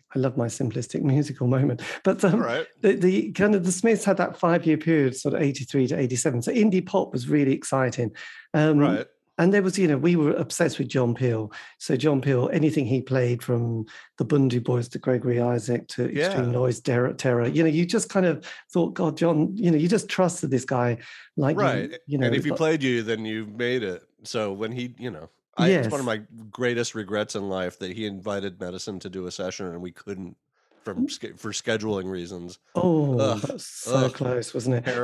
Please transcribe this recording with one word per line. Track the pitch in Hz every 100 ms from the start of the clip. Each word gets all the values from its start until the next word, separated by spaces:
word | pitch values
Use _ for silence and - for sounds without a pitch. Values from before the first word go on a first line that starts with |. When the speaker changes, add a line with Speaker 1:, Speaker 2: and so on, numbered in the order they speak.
| - 135
Speaker 1:
I |
love | 131 127
my | 117
simplistic | - 127 127 123 -
<laughs> | 147
musical | 139 147 131 123
moment, | 131 143 - - -
but, | 190 190
um, | 190
Speaker 2:
All | 226
right. | 120 131 - _
Speaker 1:
the, | 208
the | 190 180 196 214
kind | 175 208 202
of, | 175
the |
Smiths | 175 226 214 202
had | 180
that | 175 -
five-year | 170 170 170 151
period, | 165 160 131 123
sort | 143 -
of |
eighty-three | 143 135 127 139 127
to | 156
eighty-seven. | 127 127 160 120
So | 120
indie | 247 214 185 185
pop | 190 -
was | 131 127
really | 147 135
exciting. | 135 - 135 127 120 110 - - - -
Um, | 151 156 147
Speaker 2:
Right. | 143 110 - _ _ -
Speaker 1:
and | 170
there | 202
was, | 185 190
you | 175
know, | 139
we | 160 175
were | 151
obsessed | - - - 165 -
with | 127
John | 135 120
Peel. | 117 127 113 107 - - -
So | - 131
John | 151 139
Peel, | 139 127 127
anything | 175 151 156 117
he | 131
played | 127 131 123 120
from | - 120 117 113 110 - - -
the |
Bundy | 117 143 131 120
Boys | 117 123 120
to | -
Gregory | 135 123 123 120
Isaac | 120 120 110 120 -
to | - 123
Extreme | 143 175 196 120
Speaker 2:
Yeah. |
Speaker 1:
Noise, | 123 127 120
Terror, | - 120 127
Terror, | - 131 120 120
you | 151
know, | 165
you | 156 175
just | 226 -
kind | 196 180
of | 151 - - -
thought, | 185 -
"God, | - 165 156
John," | 170 156 165 196
you | 175
know, | 151
you | 170
just | 214 -
trusted | - 175 175 143
this | 127
guy. | - 127 120 117 - - - -
Like, | 139 185
you, |
Speaker 2:
Right. | 180 104 - - -
Speaker 1:
you | 143
know, | 120
Speaker 2:
And | 117
if | 147
he |
Speaker 1:
but | -
Speaker 2:
played | 160 160
you, | 135 120
then | 110 110 110
you | 110 107
made | 107 120 127
it. | 101 87 _ _
So | 113 117 104
when | 98 110
he, | 123 123 113
you | 120
know, | 82 82 _ _ -
I, | 175
it's | 180 113
one | 139
of | 127
Speaker 1:
Yes. |
Speaker 2:
my | 107 107 113 107
greatest | 117 123 120 117 110
regrets | 98 104 107 104
in | 98
life | 92 90 -
that | 92
he | 104 107
invited | 98 101 101 98 90
Medicine | 90 92 - 95
to | 95
do | 92 90
a |
session | - 92 92 92
and | 87
we | 90
couldn't | - - 95 87 - _ _ _ _
from | 113 92
Speaker 1:
Mm. | 131
Speaker 2:
sch-, | - 110 -
for | 110
scheduling | - 123 110 110 101 92
reasons. | 92 87 90 87 - _ 180
Speaker 1:
Oh, | 180 160 143 123
Speaker 2:
Ugh, | 110 110 -
Speaker 1:
that's | 240 -
so | - 113 131 127
Speaker 2:
ugh. |
Speaker 1:
close, | - 127 123 113
wasn't | 127 120 120 123
it? | 120